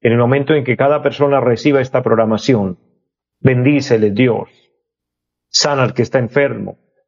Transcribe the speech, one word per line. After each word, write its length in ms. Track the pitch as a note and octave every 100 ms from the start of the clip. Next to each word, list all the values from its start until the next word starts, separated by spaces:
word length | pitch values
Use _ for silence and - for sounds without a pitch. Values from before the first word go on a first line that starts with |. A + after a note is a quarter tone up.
en 120 | A#2+
el 40 | A#2
momento 380 | A#2+ C#3 C3+ D3+
en 80 |
que 140 | C3 A#2
cada 260 | C#3 D3
persona 360 | C#3 C3 C#3+ C#3
reciba 380 | B2 A2+ D3+ C#3
esta 220 | B2+ B2+
programación, 760 | A#2+ A2+ A2 G#2+ - A#2 F#2+ F2 _ _ _ _ _ _
bendícele, 680 | C3 B2+ C3 C#3+ C3+ A2+ G#2+
Dios. 400 | G2+ B2+ G#2+ F#2 _ _ _ _ _ _ _ _ _ _
Sana 300 | - D3 C#3
al 100 | B2+
que 80 | -
está 160 | A#2 C3
enfermo. 600 | A2+ C#3+ C#3 A2+ F#2+ - _ _